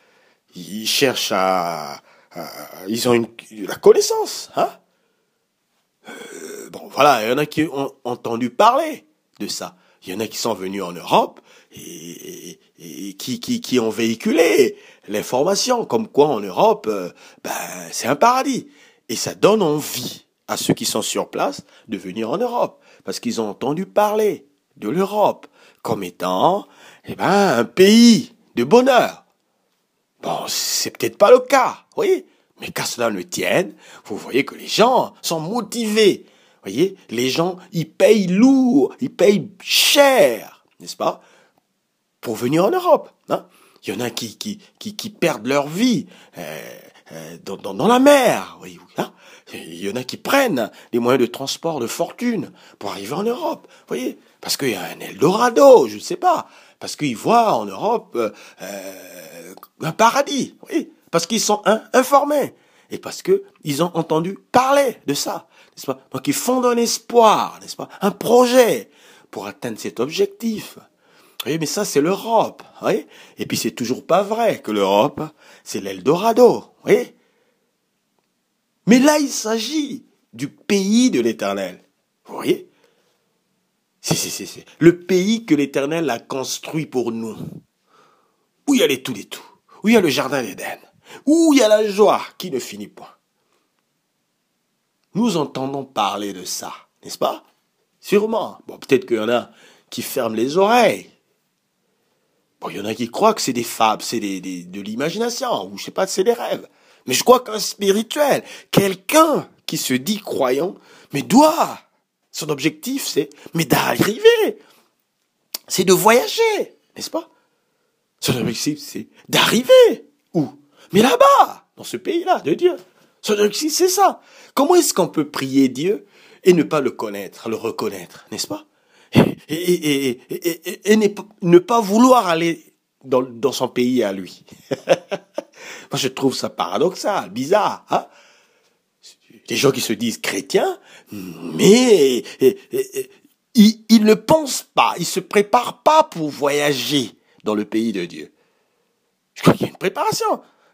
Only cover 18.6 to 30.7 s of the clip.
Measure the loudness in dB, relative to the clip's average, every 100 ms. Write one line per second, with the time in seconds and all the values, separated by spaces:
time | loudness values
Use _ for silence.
18.6 | -8 _ _ _ -10 -8 -8 2 4 4
19.6 | 2 -2 -4 -10 -10 -14 _ _ -8 -6
20.6 | -2 -2 -2 -4 -4 -6 -6 -4 -6 -6
21.6 | -16 _ -12 -12 -10 -8 -6 -4 -4 -2
22.6 | -4 -6 _ _ -12 -8 -6 -4 -6 -6
23.6 | -6 -4 -4 0 0 0 -2 -2 -10 _
24.6 | _ _ -6 -2 -2 0 0 0 -10 _
25.6 | _ _ -8 -6 -6 -8 -4 0 2 0
26.6 | -4 _ -20 -20 -16 -6 0 2 2 2
27.6 | -2 4 6 8 8 6 2 _ _ -4
28.6 | 4 6 6 4 2 -4 _ _ _ _
29.6 | _ _ _ _ _ _ -8 -8 -6 -6
30.6 | -4